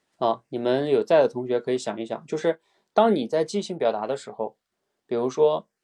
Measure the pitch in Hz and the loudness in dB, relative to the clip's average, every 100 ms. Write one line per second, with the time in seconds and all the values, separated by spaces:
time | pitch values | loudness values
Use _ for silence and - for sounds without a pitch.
0 | _ _ 117 113 _ 123 120 127 147 139 | _ _ -2 -2 _ -4 0 0 2 0
1 | - 165 131 123 123 120 120 127 123 107 | 4 4 4 0 -2 -2 -2 -4 -4 -8
2 | 113 110 - 156 170 160 _ _ _ - | -8 -8 -6 -2 -2 -2 _ _ _ 2
3 | 226 185 117 156 160 202 196 175 120 107 | 4 2 0 -2 -2 -4 -6 -2 -2 -2
4 | 107 139 - - 107 _ _ _ _ _ | -4 -6 -8 -10 -10 _ _ _ _ _
5 | _ 120 127 127 151 156 - _ | _ -2 -2 2 2 2 -6 _